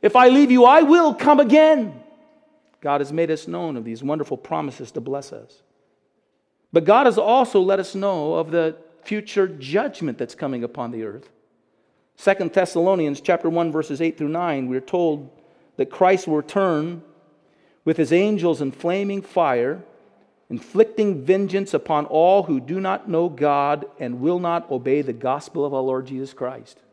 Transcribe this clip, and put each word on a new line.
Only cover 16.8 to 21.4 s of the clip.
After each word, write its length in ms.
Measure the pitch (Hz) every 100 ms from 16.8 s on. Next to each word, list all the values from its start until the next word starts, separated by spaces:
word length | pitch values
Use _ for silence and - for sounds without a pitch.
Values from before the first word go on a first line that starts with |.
| 160 170 - _ _ _ _ _ _ _ -
with 120 | 160
his 140 | 147
angels 480 | 165 208 208 175 147
in 120 | 139
flaming 500 | 127 170 185 202 202
fire, 640 | 196 - 160 123 123 175 - _ _ _ _ _ _
inflicting 720 | 120 - 180 220 - 208 170
vengeance 520 | 131 190